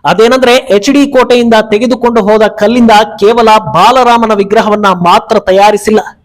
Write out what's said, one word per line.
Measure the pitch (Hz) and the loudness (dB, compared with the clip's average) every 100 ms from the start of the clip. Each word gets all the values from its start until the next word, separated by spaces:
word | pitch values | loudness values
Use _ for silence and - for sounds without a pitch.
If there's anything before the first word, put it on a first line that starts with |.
| 143 | -2
ಅದೇನಂದ್ರೆ, | 180 226 262 247 240 | 0 2 2 2 0
ಎಚ್ | - 196 202 | 0 -2 0
ಡಿ | 285 277 | 0 0
ಕೋಟೆಯಿಂದ | 262 240 240 233 220 214 | 0 0 0 2 0 0
ತೆಗೆದುಕೊಂಡು | 208 233 240 240 226 | -2 -2 -2 -2 -2
ಹೋದ | 202 214 | 0 0
ಕಲ್ಲಿಂದ | 214 208 208 247 233 | 0 -2 -2 2 2
ಕೇವಲ | 208 220 - 202 233 220 214 | 2 0 -2 0 2 2 2
ಬಾಲರಾಮನ | 156 151 208 262 240 233 220 | 0 0 2 2 0 0 0
ವಿಗ್ರಹವನ್ನ | 208 196 214 208 208 202 | -2 0 -2 -2 -2 -2
ಮಾತ್ರ | 180 180 196 - 208 | 0 0 0 0 -4
ತಯಾರಿಸಿಲ್ಲ | 202 190 208 208 - 220 - - | 0 2 2 0 -2 -2 -4 -16